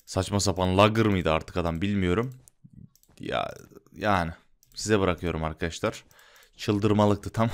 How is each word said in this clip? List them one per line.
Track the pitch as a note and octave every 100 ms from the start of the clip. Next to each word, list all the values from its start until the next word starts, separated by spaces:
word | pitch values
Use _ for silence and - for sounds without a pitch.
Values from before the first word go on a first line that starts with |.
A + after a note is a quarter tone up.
| -
saçma | F#2+ F#2+ G2+
sapan | F#2+ F#2 F#2 F#2
lagger | G#2+ A2 A2
mıydı | F#2+ D#2+
artık | D#2+ - F#2
adam | E2+ E2
bilmiyorum. | G2+ G2+ F#2 F2+ B2+ B2+ - _ - - - _ _ -
Ya, | - A#1+ - - - - -
yani | - G#2 F#2+ E2 F2+ _ _ _ -
size | G2+ G#2+
bırakıyorum | F#2+ E2+ F2 D#2+
arkadaşlar. | D#2+ D#2 E2+ - G#2+ - - - - - - -
Çıldırmalıktı | - G#2 G#2 G#2 G#2 G2+ -
tam. | - A2+